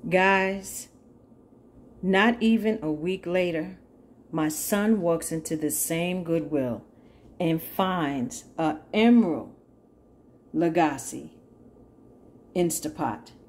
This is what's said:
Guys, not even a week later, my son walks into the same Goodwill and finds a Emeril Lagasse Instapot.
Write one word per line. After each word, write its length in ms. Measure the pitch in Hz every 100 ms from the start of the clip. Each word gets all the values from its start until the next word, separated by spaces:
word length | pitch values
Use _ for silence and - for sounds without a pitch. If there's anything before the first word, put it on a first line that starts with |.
| 165
Guys, 800 | 185 190 196 190 196 196 - - _ - - _ - - - - - - -
not 340 | 180 190 220 240
even 340 | 226 226 214 220
a 100 | 156
week 340 | 151 170 190 170
later, 540 | 180 175 160 175 190 - - - - -
my 160 | 165 156
son 500 | 156 - 202 214 214
walks 320 | 170 165 -
into 240 | 160 160 160
the 160 | 151
same 540 | 147 - 165 175 185 165
Goodwill 580 | 165 147 151 127 110 - _ - - - -
and 240 | 170 160
finds 800 | - - 185 185 143 139 120 - - -
a 220 | 160 - -
Emeril 580 | 214 226 240 190 135 - - _ _ _ _ _ _ _ - _
Lagasse 760 | 156 170 165 156 135 - 131 - - _ - - - - - - - - - -
Instapot. 760 | 180 175 - - - 135 104 - -